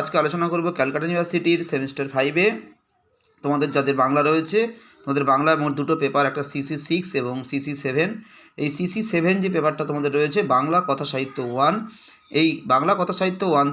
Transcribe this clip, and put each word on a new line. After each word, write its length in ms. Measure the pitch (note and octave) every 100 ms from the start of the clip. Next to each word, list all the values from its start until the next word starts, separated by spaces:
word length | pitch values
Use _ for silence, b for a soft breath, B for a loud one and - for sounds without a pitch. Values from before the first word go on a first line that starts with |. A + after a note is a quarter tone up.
আজকে 140 | D3 E3+
আলোচনা 280 | D3+ E3+ E3+
করব 180 | E3+ E3+ E3+
ক্যালকাটা 280 | C3+ D3+ E3
ইউনিভার্সিটির 540 | F3 E3+ F3 E3+ E3+ E3
সেমিস্টার 360 | C#3 C3+ - C#3
ফাইভে 380 | C3+ C#3+ D#3+ G#3 A3 - _ _ _ _ _ _ _
তোমাদের 240 | C#3+ C#3+ D3 C#3
যাদের 180 | C3 C3
বাংলা 180 | C3 D3
রয়েছে, 360 | D3 D#3+ D#3+ G#3 A3+ B B B
তোমাদের 240 | C#3 C#3+ C#3
বাংলায় 280 | C3+ D#3 D3+
মোট 120 | D3 C#3
দুটো 180 | C#3+ D#3
পেপার, 220 | C#3 C#3+ C3+
একটা 160 | D3 C#3
সিসি 260 | C#3+ C#3+ D3+ -
সিক্স 220 | F3 F3+ C3+
এবং 140 | B2 C3 B2+
সিসি 220 | C#3 D3 C#3+
সেভেন। 240 | C3+ C3+ F#3 A3 B B B -
এই 120 | D3
সিসি 300 | D3 F3+ A3 A3
সেভেন 220 | E3+ E3+ G3
যে 80 | F#3+
পেপারটা 300 | E3 D3+ D3 D3+
তোমাদের 220 | D3 C#3+ C#3+
রয়েছে, 240 | D3+ G3+ F3
বাংলা 240 | B2+ D3 F3 F3
কথা 180 | C3+ C#3+
সাহিত্য 260 | C3 C3+ - A#2+
ওয়ান, 220 | B2 D3 G#3+ A3 B B B _ D#3
এই 80 | D#3+ C#3+ -
বাংলা 200 | C3 E3 F#3+
কথা 140 | F3+ F#3
সাহিত্য 220 | F#3 F#3 F#3+
ওয়ান 140 | C#3+ C#3+